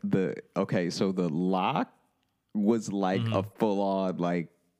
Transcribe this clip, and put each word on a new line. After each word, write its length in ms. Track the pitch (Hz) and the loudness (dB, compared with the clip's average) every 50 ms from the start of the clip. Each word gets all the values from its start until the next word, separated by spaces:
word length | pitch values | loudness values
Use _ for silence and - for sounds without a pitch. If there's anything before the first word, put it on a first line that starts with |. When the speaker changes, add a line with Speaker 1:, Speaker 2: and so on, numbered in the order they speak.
| - | -4
Speaker 1:
the, 320 | 101 98 98 92 76 - - - - _ | 0 0 2 2 0 -2 -6 -12 -6 _
okay, 340 | - 95 - 95 95 87 87 | -4 -2 0 0 0 0 -2
so 240 | - - 107 95 95 | 0 0 0 0 0
the 160 | 92 90 85 | 0 0 0
lock 640 | 71 82 90 92 95 92 92 113 143 170 262 - - _ _ _ _ _ _ _ _ _ _ _ _ | 0 0 0 0 0 0 0 0 0 0 -2 -4 -8 _ _ _ _ _ _ _ _ _ _ _ _
was 380 | 107 101 104 117 113 107 101 | 0 2 2 2 2 0 -4
like 300 | 95 101 98 92 95 101 | -4 -2 0 0 0 0
Speaker 2:
Mm-hmm. 120 | 117 113 113 | 0 0 0
Speaker 1:
a 100 | 95 98 | 0 -2
full 380 | 104 - - 117 107 98 98 | -2 -2 0 0 0 2 0
on, 360 | 101 98 98 95 95 92 87 76 | 0 0 0 0 0 -2 -2 -2
like, 320 | 87 87 87 87 82 - - _ _ _ _ | -2 0 0 -2 -4 -6 -12 _ _ _ _